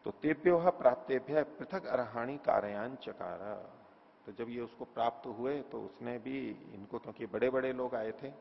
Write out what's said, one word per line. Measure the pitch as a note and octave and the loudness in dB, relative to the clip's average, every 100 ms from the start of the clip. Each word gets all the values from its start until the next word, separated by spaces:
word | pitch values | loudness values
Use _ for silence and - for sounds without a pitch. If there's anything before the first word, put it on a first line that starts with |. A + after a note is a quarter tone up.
तो | - | -8
"तेभ्यो | - D3+ D3+ F3+ E3+ F3 | -2 0 4 6 8 6
प्राप्तेभ्य | - B2+ B2 - C3 C3 D3+ | 6 4 4 0 0 4 2
पृथक | D3 - C3 F#3+ - | 2 -4 -6 -6 0
अर्हाणि | B2+ A#2 A#2 A#2+ C#3+ | 0 0 -2 -4 0
कारयान | - G#2+ G#2 G#2 A#2 C3 | 4 4 4 -2 -4 -6
चकार।" | - - F2+ F2 G2+ G2+ F#2+ - - - - _ - | -10 -8 -6 -6 -6 -8 -10 -18 -20 -20 -20 _ -14
तो | |
जब | G2 A#2 | -8 -6
ये | A#2+ | -4
उसको | A2+ - | -6 -8
प्राप्त | A#2+ - A#2 - B2+ | -10 0 0 0 -10
हुए, | A2 B2 C#3+ | -4 -2 -2
तो | C#3 A2+ | -4 -8
उसने | G#2 - A#2+ A#2+ | -8 -8 -6 -6
भी | B2 C3+ A#2+ | -4 -4 -4
इनको, | G#2 - G#2 G#2 A#2+ | -8 -12 -14 -8 -8
क्योंकि | - A2 A2+ | -8 -8 -4
बड़े-बड़े | G#2+ B2+ C3 B2+ | 2 4 4 2
लोग | B2+ B2 | 0 -2
आए | A#2+ A2 | -2 -4
थे | A2 C3+ D3+ | -6 -10 -14